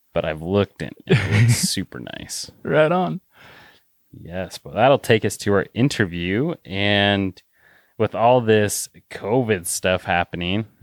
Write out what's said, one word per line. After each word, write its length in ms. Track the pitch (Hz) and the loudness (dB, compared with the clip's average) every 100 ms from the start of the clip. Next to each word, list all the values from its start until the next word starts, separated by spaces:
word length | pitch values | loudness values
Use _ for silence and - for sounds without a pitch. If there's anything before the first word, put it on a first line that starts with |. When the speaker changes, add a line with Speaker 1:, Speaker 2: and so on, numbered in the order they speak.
| _ | _
Speaker 1:
but 120 | 85 | -6
I've 180 | 82 78 | -4 -6
looked 380 | 82 101 95 - | -2 0 0 -4
in. 80 | 71 - - | -12 -8 0
It 120 | 110 98 107 | 0 2 2
looks 140 | 117 117 | 4 2
Speaker 2:
<laughs> 120 | - | -2
Speaker 1:
super 300 | 98 - 62 | -4 -8 -10
nice. 500 | 58 - - - - - | -12 -12 -12 -12 -14 -10
Speaker 2:
Right 280 | - 151 156 | -2 2 2
on. 280 | 143 - 170 _ _ - - - _ _ _ _ | 2 -2 -6 _ _ -20 -20 -20 _ _ _ _
Speaker 1:
Yes, 460 | - - 90 87 - | -20 -12 -8 -8 -10
but 160 | - | -8
that'll 240 | 85 131 131 | 2 4 4
take 260 | - 110 | 2 2
us 120 | 104 - | 0 -4
to 140 | 104 | 0
our 120 | 98 - | 0 0
interview, 800 | 104 139 - 95 85 87 104 160 - | 0 0 0 -2 -2 -2 -2 -2 -6
and 760 | - 95 101 101 101 - 95 - _ _ _ _ _ - | -8 -4 0 2 4 2 0 -6 _ _ _ _ _ -4
with 140 | 107 | -4
all 260 | 95 117 127 | 2 4 4
this 480 | 113 110 104 - - - - | 4 4 2 -2 -8 -14 -18
covid 560 | - 98 127 113 95 85 | -10 -2 0 0 -2 -4
stuff 380 | - 95 90 | -4 0 0
happening, 640 | - 87 87 85 87 104 110 - | 0 0 -2 -4 -4 -4 -6 -12